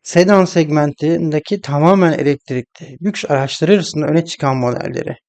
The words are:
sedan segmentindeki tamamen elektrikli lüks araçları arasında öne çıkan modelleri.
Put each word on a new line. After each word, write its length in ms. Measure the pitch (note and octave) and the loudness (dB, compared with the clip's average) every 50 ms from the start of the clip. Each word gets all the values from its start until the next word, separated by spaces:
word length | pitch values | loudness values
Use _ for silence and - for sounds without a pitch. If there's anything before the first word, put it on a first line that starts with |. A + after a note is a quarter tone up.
| - | -8
sedan 420 | - - F3 F3+ F#3+ G#3 F#3+ F#3 | 0 2 4 4 6 4 4 4
segmentindeki 1160 | F3+ - F3 D#3 D3 D3+ D#3 D3 D3 C#3+ - D3+ D#3 E3+ E3+ E3+ D#3+ D3+ D#3 - - E3+ - | 2 2 0 0 2 2 0 0 0 -2 -2 -2 -2 0 0 -2 -2 -2 -4 -4 -4 -6 -6
tamamen 520 | - - C#3+ C#3+ D#3 E3+ G3 G3 F3+ E3 D3+ | -4 -4 0 2 4 4 6 4 4 2 2
elektrikli 840 | C#3 C#3 C#3+ C#3+ C#3 _ - C3+ B2+ A#2+ _ _ - E3 C#3 C3 C3 | 0 0 -2 -2 -2 _ -6 -6 -6 -8 _ _ -20 -20 -20 -14 -8
lüks 240 | E3 G#3 G3+ - - - | -6 -6 -6 -4 -4 -2
araçları 440 | D3 C3+ C3+ C#3 - - D#3+ D#3+ G#3 | -2 0 -2 -2 -4 -2 2 2 2
arasında 320 | G3+ D#3+ - - D3+ D3+ | 2 2 -2 -4 -4 -2
öne 200 | C#3 D3+ E3 E3 | 0 0 -2 -2
çıkan 320 | E3 - - - C#3 C3 | -4 -6 -4 -2 -2 -2
modelleri. 580 | B2+ B2 A#2+ B2 - - G#2+ - - - - - - _ | 0 -2 -2 -2 -4 -6 -8 -8 -8 -8 -8 -10 -14 _